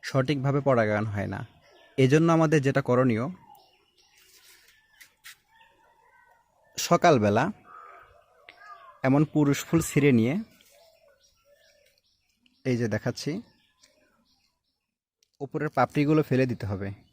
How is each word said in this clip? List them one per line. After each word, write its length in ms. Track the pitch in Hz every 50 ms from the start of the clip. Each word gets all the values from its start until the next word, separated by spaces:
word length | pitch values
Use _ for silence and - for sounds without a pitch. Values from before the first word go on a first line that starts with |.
| - -
সঠিকভাবে 500 | - 135 131 131 156 139 127 139 135 143 135 143
পরাগায়ন 380 | 131 117 110 107 104 104 107 110 101
হয় 160 | 104 98 98 98
না। 60 | 98 117 - _ _ _ _ _ _ _ _ _ -
এজন্য 300 | 131 127 135 156 165 170 165 160
আমাদের 220 | 160 156 156 156 131
যেটা 160 | 139 131 139 135 -
করণীয়, 360 | 123 123 131 131 113 107 120 156 185 - - _ - - _ _ _ _ _ _ _ _ _ _ _ _ _ _ _ - _ - - _ _ _ _ _ _ _ _ _ - _ _ _ _ - - _ _ 831 855 880 _ _ 988 _ 932 988 960 _ _ _ _ _ _ _ _ _ _ _ _ _ _ _ _ -
সকালবেলা 680 | - - 175 175 - 175 156 123 104 104 104 104 131 196 208 - _ - - - - - - - - _ _ _ _ _ _ _ _ - - _ - - - - - - - _ - 131
এমন 140 | 135 143 156 147 -
পুরুষ 260 | 151 147 143 139 - - -
ফুল 120 | - 165 160 -
ছিঁড়ে 220 | - 151 139 147 127 117
নিয়ে, 140 | 110 120 147 202 220 _ _ _ _ _ _ _ _ _ _ _ _ _ _ _ _ _ _ _ _ 571 571 571 _ _ _ 587 571 _ _ _ _ _ _ _ _ _ _ _ _ _ _ _ _ 135
এই 60 | 127 113
যে 80 | 120 110 104
দেখাচ্ছি, 380 | 107 - 127 120 - - 143 151 208 240 _ _ _ _ _ _ _ _ _ _ _ _ _ _ _ _ _ _ _ _ _ _ _ _ _ _ _ _ _ _ _ _ _ _ _ _ _ _ _
উপরের 280 | 143 135 - 151 147 151 _ -
পাপড়িগুলো 440 | 123 - - 151 147 143 156 - - -
ফেলে 160 | 135 127 131 127
দিতে 140 | 117 - - 95
হবে। 160 | 104 92 98 98 98 - _ _